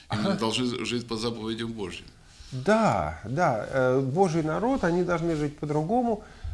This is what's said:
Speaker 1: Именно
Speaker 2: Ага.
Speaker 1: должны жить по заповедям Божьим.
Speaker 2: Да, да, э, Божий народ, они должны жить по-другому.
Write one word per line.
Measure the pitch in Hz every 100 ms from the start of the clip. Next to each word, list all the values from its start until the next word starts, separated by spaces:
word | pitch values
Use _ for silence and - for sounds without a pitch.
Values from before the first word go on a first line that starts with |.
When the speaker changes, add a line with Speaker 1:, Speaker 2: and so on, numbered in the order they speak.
| -
Speaker 1:
Именно | 107 107
Speaker 2:
Ага. | 185
Speaker 1:
должны | 113 110 127 120 107
жить | 120 120
по | 113
заповедям | 117 113 110 113 117
Божьим. | 113 95 87 - - - - -
Speaker 2:
Да, | 131 143 220 208 107 78 80
да, | 104 135 170 113 -
э, | 135 127 131
Божий | 135 143 196 165
народ, | 156 165 226 269
они | 175 170
должны | 175 170 165 156
жить | 147 147
по-другому. | 151 151 156 233 240 214 - - -